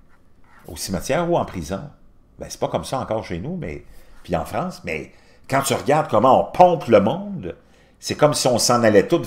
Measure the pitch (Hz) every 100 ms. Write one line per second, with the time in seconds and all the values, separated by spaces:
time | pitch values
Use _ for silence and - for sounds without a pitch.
0 | - - _ _ - - - - - -
1 | - 147 170 160 104 92 76 95 147 -
2 | - _ _ - - - - 110 - 139
3 | - 110 98 85 127 185 92 71 - -
4 | - - - 85 76 107 180 - 87 78
5 | 65 - _ _ - 135 - 107 117 151
6 | 147 107 127 104 - - 127 165 - 107
7 | 101 170 202 185 90 - _ _ _ _
8 | - 101 147 131 131 113 - 120 113 113
9 | - 165